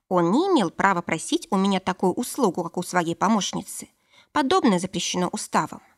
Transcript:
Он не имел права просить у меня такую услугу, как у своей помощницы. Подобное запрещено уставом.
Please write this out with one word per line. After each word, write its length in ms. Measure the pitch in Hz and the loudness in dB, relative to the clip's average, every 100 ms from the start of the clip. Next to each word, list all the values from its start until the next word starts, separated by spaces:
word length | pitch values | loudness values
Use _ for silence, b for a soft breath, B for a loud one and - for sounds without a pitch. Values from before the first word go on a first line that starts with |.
| - | -2
Он 200 | 180 170 | 2 4
не 120 | 226 | 2
имел 280 | 392 339 175 | 4 2 2
права 320 | - 196 175 | 0 0 0
просить 460 | - 160 - - - | -2 -4 -2 -4 0
у 80 | 196 | 0
меня 220 | 196 190 | 2 0
такую 340 | - 180 190 | -2 0 0
услугу, 480 | 175 247 - 233 165 | 0 -4 0 0 0
как 140 | 170 - | -6 -6
у 60 | |
своей 320 | 175 180 165 165 | -4 -2 -2 0
помощницы. 720 | 180 220 180 170 - - - _ b b b | 2 2 0 -6 -10 -14 -16 _ b b b
Подобное 440 | 294 269 381 330 180 | -2 2 2 4 2
запрещено 500 | 185 170 - 180 180 | 0 -6 -4 -2 -2
уставом. 520 | 214 - 202 156 - _ | -4 -4 -2 -2 -6 _